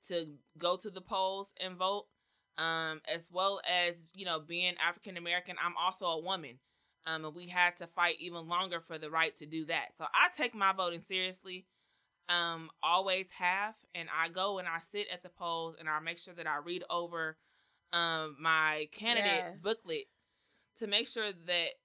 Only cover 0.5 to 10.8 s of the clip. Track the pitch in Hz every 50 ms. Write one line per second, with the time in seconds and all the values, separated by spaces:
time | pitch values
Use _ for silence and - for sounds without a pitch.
0.5 | _ 160 160 175 180 185 - 220 180 185 190 - 220 190 190 190 190 190 196 -
1.5 | - - - 185 185 175 185 190 202 202 - _ _ _ _ _ _ _ _ _
2.5 | _ - 156 165 165 165 160 160 160 156 _ - 156 165 165 - 175 175 185 196
3.5 | 202 190 - - 180 180 175 175 175 170 165 - _ 190 196 180 170 160 151 151
4.5 | 170 175 180 180 175 - 156 170 175 - - 202 180 175 170 170 175 180 175 -
5.5 | 180 175 160 170 170 - 165 180 185 - 202 180 165 160 160 175 190 185 160 135
6.5 | 120 131 _ _ _ _ _ _ _ _ _ 165 160 160 156 156 151 175 175 175
7.5 | 175 180 175 175 175 - 175 165 - - 175 175 165 - - 175 170 170 165 160
8.5 | 170 175 190 190 175 170 165 - 170 156 160 151 156 160 165 160 151 - 156 151
9.5 | 156 160 160 147 165 156 123 - - - 160 143 - 185 269 359 - - 285 233
10.5 | 226 214 202 190 190 190